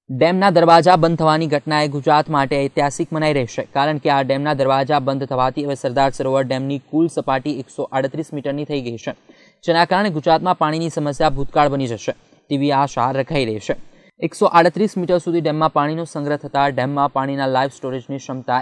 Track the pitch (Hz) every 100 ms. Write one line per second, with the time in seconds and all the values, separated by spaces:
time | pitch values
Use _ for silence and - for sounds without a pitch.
0 | - 131 160 185 196 165 165 170 175 180
1 | 165 165 156 156 160 143 156 151 151 143
2 | 151 151 156 147 135 143 139 - 143 -
3 | 165 160 156 143 120 - - 139 147 151
4 | 151 139 131 135 147 143 135 135 135 147
5 | 131 135 135 127 127 151 143 135 135 123
6 | 135 - 131 135 127 131 135 139 - 156
7 | 165 - 139 135 147 135 127 - 107 135
8 | 135 147 156 147 139 143 147 147 120 117
9 | - - _ - _ _ - 165 175 185
10 | 208 151 165 160 185 180 151 160 165 160
11 | 147 139 156 139 139 151 147 139 127 110
12 | - - _ _ - 139 143 139 143 127
13 | 123 135 127 151 113 107 - 139 - -
14 | _ - 165 - 202 170 175 - 214 190
15 | 175 180 175 170 156 151 160 151 147 160
16 | 165 151 143 147 143 139 143 127 131 143
17 | 143 135 135 139 135 131 135 - 131 131
18 | 123 139 - 131 123 127